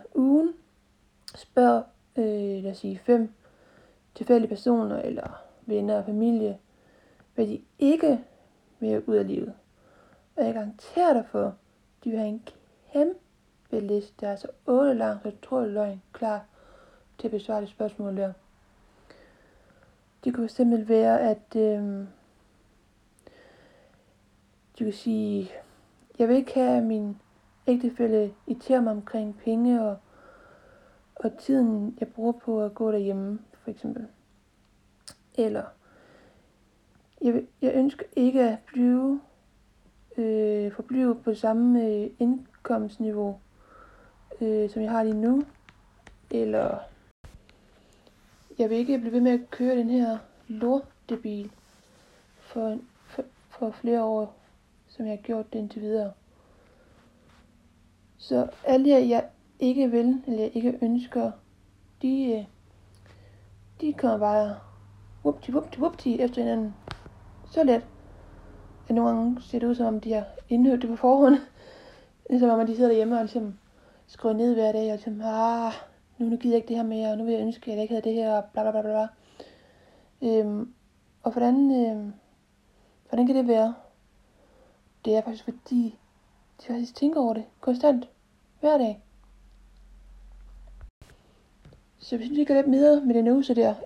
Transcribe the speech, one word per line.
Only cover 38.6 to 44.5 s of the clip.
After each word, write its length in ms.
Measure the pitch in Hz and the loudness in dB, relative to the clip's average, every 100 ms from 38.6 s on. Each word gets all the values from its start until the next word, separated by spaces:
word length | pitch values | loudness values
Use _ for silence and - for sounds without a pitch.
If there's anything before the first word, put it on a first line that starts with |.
| - | -6
blive, 540 | 262 247 247 269 277 - _ _ _ _ _ _ _ _ - | 0 2 2 0 -4 -6 _ _ _ _ _ _ _ _ -4
øh, 560 | 220 220 214 208 202 | -2 0 0 0 -4
forblive 420 | 202 247 262 254 | -6 -4 0 0
på 200 | 240 - | 0 -2
samme, 520 | 214 220 226 240 240 226 | -2 0 2 4 4 2
øh, 240 | 208 208 - | -2 -4 -2
indkomstniveau, 1200 | 240 254 - _ - 226 214 - 220 208 202 196 _ _ _ - - - - _ - - | 0 0 -6 _ -4 -4 -4 -6 -6 -4 -6 -8 _ _ _ -20 -20 -20 -20 _ -20 -6
øh, 300 | 220 | -2